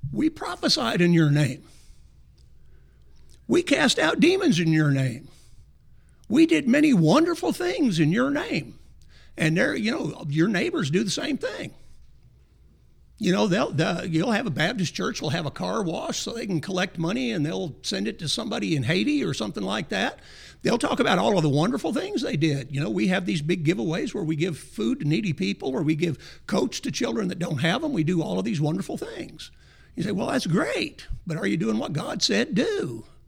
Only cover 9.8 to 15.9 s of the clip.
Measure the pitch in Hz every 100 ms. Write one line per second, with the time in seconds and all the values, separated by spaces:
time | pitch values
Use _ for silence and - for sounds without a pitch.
9.8 | 208 294 156 - 165 147 180 196 349 359
10.8 | 139 170 214 - 330 285 508 427 - -
11.8 | - - - - - - _ _ - _
12.8 | _ - - - 190 190 208 180 - 147
13.8 | 160 175 - 160 190 214 247 127 160 233
14.8 | 170 - 196 - 185 170 151 - 180 208
15.8 | 185